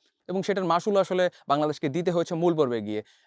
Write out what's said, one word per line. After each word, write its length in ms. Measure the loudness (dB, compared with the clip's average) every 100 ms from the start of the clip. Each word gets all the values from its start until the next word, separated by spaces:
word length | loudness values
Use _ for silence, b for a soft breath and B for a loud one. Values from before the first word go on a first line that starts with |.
| _ _ -8
এবং 160 | -4
সেটার 220 | -2 -2 0
মাসুল 320 | 0 2 0
আসলে 320 | 2 0 0 b -2
বাংলাদেশকে 420 | 0 0 -2 -4
দিতে 220 | -2 0
হয়েছে 240 | 0 -2 0
মূল 200 | 2 2
পর্বে 260 | 0 0
গিয়ে। 220 | -4 -6 -8 b